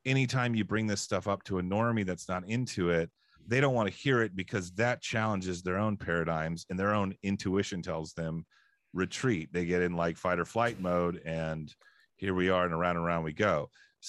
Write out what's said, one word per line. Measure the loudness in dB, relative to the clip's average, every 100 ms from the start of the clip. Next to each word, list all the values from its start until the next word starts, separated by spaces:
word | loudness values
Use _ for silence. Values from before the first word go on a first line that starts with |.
anytime | 0 2 2 2 0
you | 0 0
bring | 0 0
this | -2
stuff | -2 -2 0
up | -2
to | -2 -2
a |
normie | 0 0 2 2 0
that's | -4 -4
not | -6 -2
into | -4 -2 0 2
it, | 2 0 _ _ -14 0
they | 2
don't | 4
wanna | 4 0
hear | 0 0 2
it | 2 -2
because | -4 -4 -4
that | 0 0 0
challenges | -2 -2 0 0 -2 -4
their | -2 0
own | 0 -2
paradigms, | 0 0 0 0 -2 -4 -6
and | 0
their | 2
own | 2 0 -2
intuition | -2 -2 0 0 0 -4
tells | -6 -6 -6
them, | -6 -4 -4 -8 _ _ _ _
"Retreat." | -4 -2 0 0 0 -2
They | -2 0
get | 2
in, | 2 2
like, | 0 0
fight | 0 0
or |
flight | 0 0 0 0
mode, | 0 2 2 -2
and | -4 -4 -4 -4 -8 -16 -20 _ _ -8
here | -2
we | 2 4
are, | 4 2
and |
around | 2 2 2
and | 2
around | 0
we | -2
go. | 0 2 2 -2 _ -20 _